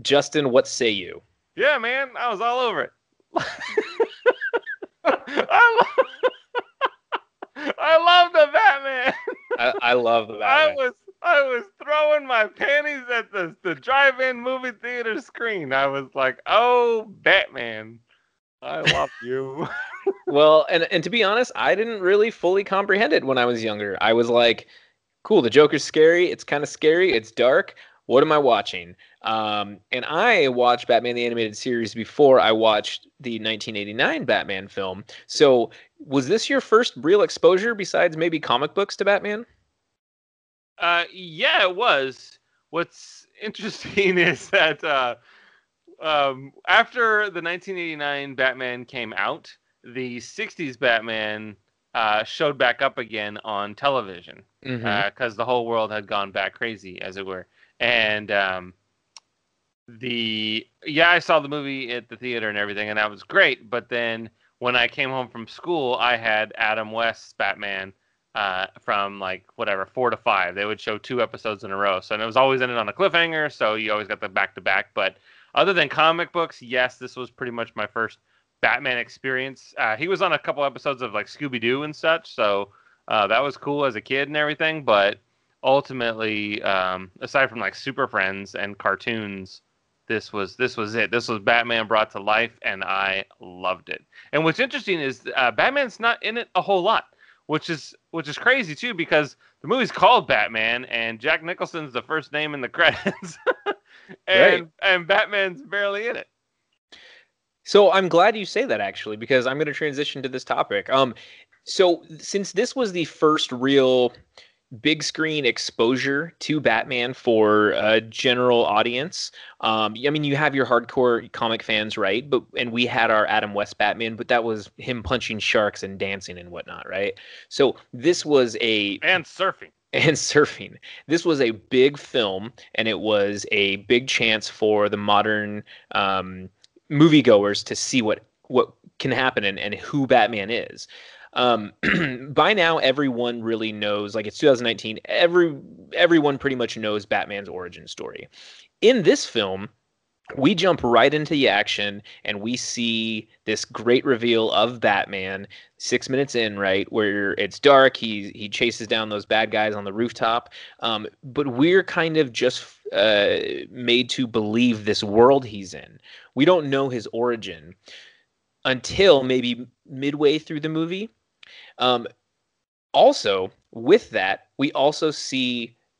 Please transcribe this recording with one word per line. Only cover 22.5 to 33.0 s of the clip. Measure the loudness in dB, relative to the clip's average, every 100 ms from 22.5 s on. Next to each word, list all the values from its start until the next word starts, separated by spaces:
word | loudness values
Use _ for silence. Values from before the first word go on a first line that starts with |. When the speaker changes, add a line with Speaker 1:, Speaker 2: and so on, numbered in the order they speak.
| 0
Speaker 1:
comprehend | 0 -2 0 2 2
it | 2
when | 0 2
I |
was | 2 0
younger. | -2 -4 -6 0
I | 4
was | 4 4
like, | 6 4 4 -4 -20 _ _ _ _
"Cool, | 2 2
the | 6
Joker's | 6 6 4
scary. | -2 4 6 6 2
It's | -2
kinda | -4 -4 -4
scary. | 0 2 4 4
It's | 0 -2
dark. | 2 4 4 0 -8 -20 _ 2
What | 4
am | 6
I | 4
watching?" | 4 4 2 -8 -12 -20 _ _
Um, | -4 -4 -2 -4 -6 -10 _
and | -8
I | -4 0 2 4 2
watched | 2 2 2 2
Batman | 2 2
the | -2
Animated | -2 -2 -4 -4
Series | -4 -2 -4
before | -8 -6 4 8 8
I | 6
watched | 4 4 4 0 -8